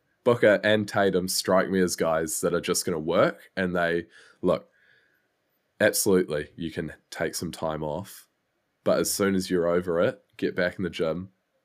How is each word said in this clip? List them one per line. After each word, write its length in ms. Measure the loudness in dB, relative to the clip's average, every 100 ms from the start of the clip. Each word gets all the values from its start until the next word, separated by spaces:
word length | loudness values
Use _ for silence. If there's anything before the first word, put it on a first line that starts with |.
| _ _
Booker, 360 | 0 4 6 6
and 240 | 4 2 2
Tatum 400 | 0 2 2 -2
strike 420 | -4 2 2 2
me 120 | 2
as 140 | 0 0
guys 460 | 0 0 -2 -2
that 120 | -2
are 80 | -2
just 240 | -2 -2 -2
gonna 140 | -4
work, 500 | 0 2 2 0 -12 -4
and 180 | -2 0
they, 300 | 0 -2 -4 -14 -20 _
look, 240 | 0 0 -4 _ _ _ _ _ _ _ _ _ _ 0
absolutely, 680 | 0 2 2 2 2 -4 -6 -8
you 160 | -8
can 220 | -6 -10 -10 -14
take 260 | -6 -6 -4
some 160 | -8
time 320 | -6 -6 -4
off, 440 | -6 -6 -10 -16 -20 _ _ _ _ _
but 160 | 0 0
as 120 | 0
soon 220 | 0 0 0
as 140 | 0
you're 180 | 0 2
over 320 | 0 0 0
it, 200 | 0 -2 _ -6
get 180 | -4 -2
back 220 | -2 -2
in 60 |
the 60 | -6
gym, 400 | -2 -4 -4 -8 _ _ _